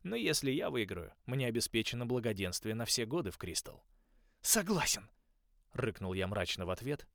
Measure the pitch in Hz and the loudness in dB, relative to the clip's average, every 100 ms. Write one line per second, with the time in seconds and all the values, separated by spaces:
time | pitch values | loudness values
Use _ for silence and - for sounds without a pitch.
0 | 180 233 190 147 139 139 - 123 101 90 | -2 0 2 2 2 2 0 0 0 -4
1 | 85 - - 135 123 117 - 113 110 120 | -8 -12 -4 0 2 0 2 0 0 -2
2 | 120 123 117 98 92 87 110 110 113 - | 0 0 0 0 -2 -2 -2 -2 0 0
3 | 113 165 101 - 90 80 - 78 _ _ | 2 0 -2 -4 -4 -4 -6 -16 _ _
4 | _ _ _ _ - 226 190 185 - - | _ _ _ _ 4 4 4 2 2 0
5 | - _ _ _ _ _ _ - 110 98 | -4 _ _ _ _ _ _ -2 -2 -2
6 | 95 92 92 104 90 - 90 92 123 143 | -2 0 0 0 0 -2 -2 -2 -2 -6
7 | - | -8